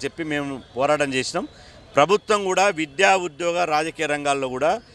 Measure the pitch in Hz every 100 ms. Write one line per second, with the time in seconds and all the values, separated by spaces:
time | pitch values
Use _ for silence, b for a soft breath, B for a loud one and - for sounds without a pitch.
0 | 131 - 156 147 143 135 - 117 143 151
1 | 143 131 123 175 294 B B B - 139
2 | 151 202 - 208 190 185 202 160 156 139
3 | 196 190 180 139 170 170 170 151 160 156
4 | 156 147 143 139 131 127 151 220 B